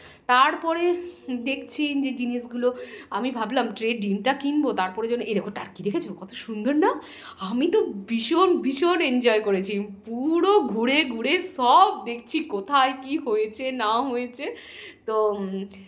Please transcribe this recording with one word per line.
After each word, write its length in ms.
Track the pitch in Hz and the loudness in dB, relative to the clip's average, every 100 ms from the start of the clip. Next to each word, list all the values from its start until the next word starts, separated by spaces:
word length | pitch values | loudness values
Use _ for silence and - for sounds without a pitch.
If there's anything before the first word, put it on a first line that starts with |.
| - - - | -20 -10 2
তারপরে 720 | 247 285 330 330 330 349 349 - - - | 4 4 2 -2 0 0 0 -4 -14 -8
দেখছি 640 | 247 233 269 - - 294 277 | -6 -4 -4 -6 -2 0 0
যে 100 | 269 | -2
জিনিসগুলো, 640 | 233 240 240 233 240 247 247 - - - | -2 -4 -4 -6 -2 -2 -2 -8 -14 -8
আমি 200 | 202 247 | -4 -4
ভাবলাম 380 | 240 208 269 233 | -4 -2 0 -2
ট্রে 240 | 208 220 | -2 -2
ডিমটা 400 | 233 202 202 240 | -2 -2 0 0
কিনবো, 400 | 269 277 294 277 | 0 0 2 2
তারপরে 360 | 202 185 202 226 | 0 -2 -2 -2
যেন, 120 | 240 | -2
এই 140 | 233 | -2
দেখো 160 | 202 202 | -2 -4
টার্কি 320 | - - - | -8 -12 -8
দেখেছো 320 | 185 320 - | -4 -4 -6
কত 160 | 190 190 | -10 -14
সুন্দর 460 | - - 214 226 294 | -14 -10 -4 0 2
না? 240 | 403 403 - - - - | 2 2 -8 -18 -18 -12
আমি 300 | 190 240 339 | -4 0 2
তো 180 | 427 - 202 196 | 2 0 -4 -4
ভীষণ, 560 | 226 - 330 370 285 | -4 0 4 4 4
ভীষণ 380 | 226 269 349 349 | 0 0 2 2
এনজয় 400 | 302 247 233 214 | 2 4 4 4
করেছি, 460 | 214 196 190 208 202 - | 2 0 0 -4 -6 -10
পুরো 560 | 226 233 285 330 381 415 | -10 -4 0 4 4 4
ঘুরে 440 | 254 208 233 285 | 2 0 2 2
ঘুরে 380 | 269 226 247 359 | 2 -2 0 0
সব 600 | 370 - 247 311 415 - | -2 0 6 8 6 2
দেখছি 360 | 214 233 - 320 | -8 -10 -4 -4
কোথায় 520 | - 202 196 277 262 269 | -4 -6 0 4 4 0
কি 160 | 269 311 | -4 -4
হয়েছে 540 | 285 214 214 214 262 | 0 0 -2 -4 -6
না 200 | 254 214 | -2 0
হয়েছে। 640 | 226 277 240 247 247 302 480 - - - - - | 0 0 -2 -6 -8 -10 -10 -16 -18 -20 -12 -4
তো, 260 | 214 214 | 0 2
উম, 340 | 202 190 190 202 - | 0 -4 -6 -8 -14